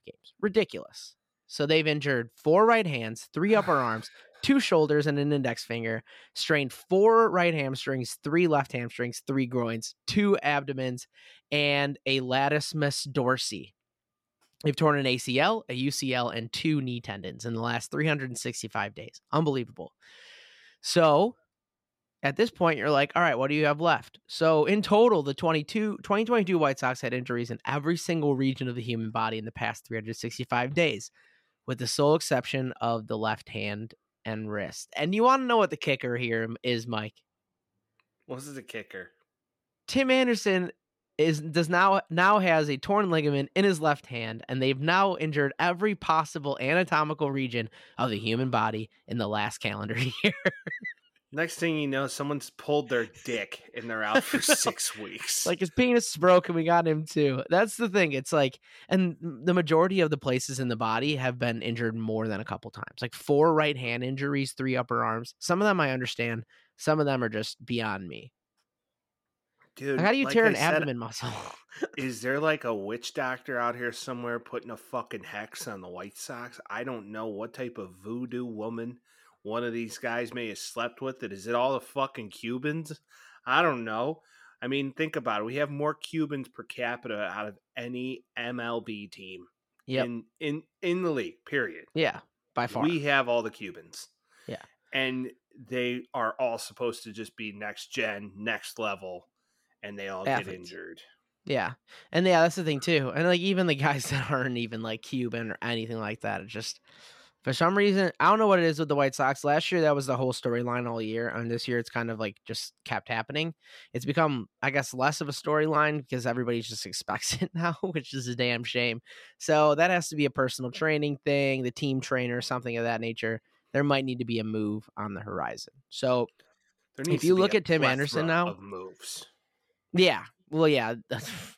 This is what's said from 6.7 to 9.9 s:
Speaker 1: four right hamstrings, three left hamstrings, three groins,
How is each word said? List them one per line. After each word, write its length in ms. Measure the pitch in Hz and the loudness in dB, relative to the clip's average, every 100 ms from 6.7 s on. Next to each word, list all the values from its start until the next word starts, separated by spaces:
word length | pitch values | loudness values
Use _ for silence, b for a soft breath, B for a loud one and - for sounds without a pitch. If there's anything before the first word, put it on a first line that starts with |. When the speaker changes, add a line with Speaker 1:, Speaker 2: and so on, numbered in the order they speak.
Speaker 1:
four 580 | - - 185 220 226 226 | -6 0 6 8 8 6
right 240 | 180 175 | 4 2
hamstrings, 640 | 156 135 131 - 131 120 - | 2 -2 -4 -4 -4 -4 -6
three 240 | 147 165 175 | 0 4 4
left 240 | 143 131 | 4 2
hamstrings, 500 | 127 120 - 120 - - | -4 -6 -6 -6 -6 -2
three 180 | 135 123 | 0 0
groins, 480 | 123 117 113 - | 0 -2 -4 -8